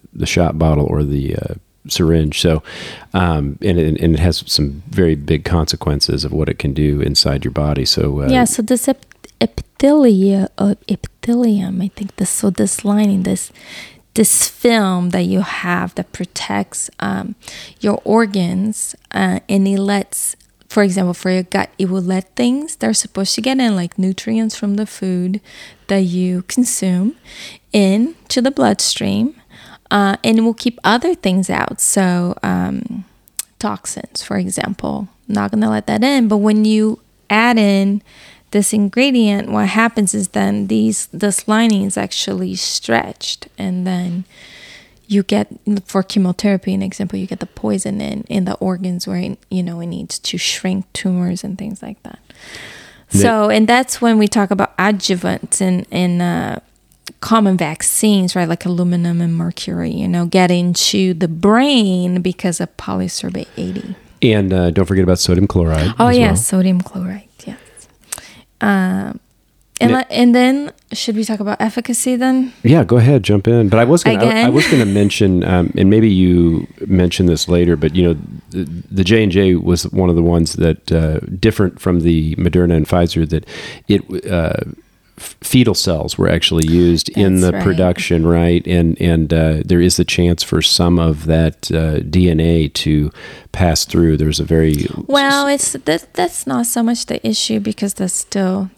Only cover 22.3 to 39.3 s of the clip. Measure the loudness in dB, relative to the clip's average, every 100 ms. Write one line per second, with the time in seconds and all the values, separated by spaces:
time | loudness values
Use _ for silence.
22.3 | -2 -2 -2 -6 -6 -2 -2 -4 -4 -4
23.3 | -4 -2 0 0 0 -4 -4 -4 -4 -4
24.3 | -2 -2 -4 -4 -4 -4 -6 -4 -2 -2
25.3 | -6 -8 -20 -20 -14 -4 0 0 0 -2
26.3 | -2 -4 -2 -2 -2 -2 0 0 -4 -12
27.3 | -20 -20 -20 _ 2 2 2 0 -4 -6
28.3 | -2 -2 2 0 0 -2 -2 -2 -2 -2
29.3 | -6 _ -20 -20 -18 -4 0 0 0 0
30.3 | 2 2 0 -4 -2 0 0 0 -2 0
31.3 | 0 0 -2 -4 -4 -2 0 2 0 -2
32.3 | -4 -2 -2 -2 -4 -8 -10 -14 _ _
33.3 | -16 -16 -8 -6 -6 -10 -14 -12 -12 -6
34.3 | -4 -4 -4 -6 -6 -6 -6 -8 _ -6
35.3 | -4 -2 0 0 -2 -2 0 0 2 2
36.3 | 2 2 2 2 2 0 -2 _ _ -2
37.3 | 0 2 2 2 2 2 -2 -6 -20 -20
38.3 | -20 _ -2 0 0 0 0 2 4 2